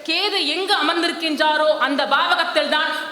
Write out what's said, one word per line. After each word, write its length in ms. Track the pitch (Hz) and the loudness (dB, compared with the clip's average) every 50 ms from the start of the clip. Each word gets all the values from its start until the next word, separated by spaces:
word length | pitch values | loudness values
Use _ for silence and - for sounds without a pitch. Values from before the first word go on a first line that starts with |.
| - | -4
கேது 420 | - 320 349 392 427 392 381 330 | -2 -2 -2 -2 -2 -2 -2 -2
எங்கு 280 | 277 311 349 392 370 415 | -2 -2 -2 0 0 0
அமர்ந்திருக்கின்றாரோ 1040 | 330 294 311 339 339 330 339 320 320 320 320 302 269 311 311 302 302 311 311 302 - | 0 2 0 0 0 -2 -2 -2 -4 -4 -4 0 2 2 2 2 2 2 2 2 2
அந்த 260 | 240 269 285 269 - | 0 0 0 0 0
பாவகத்தில் 640 | - 277 285 339 349 359 359 330 349 - 311 294 254 | 0 2 0 2 2 2 0 0 0 0 0 0 2
தான் 220 | - 302 320 - - - - - | 0 0 0 -2 -2 -6 -6 -4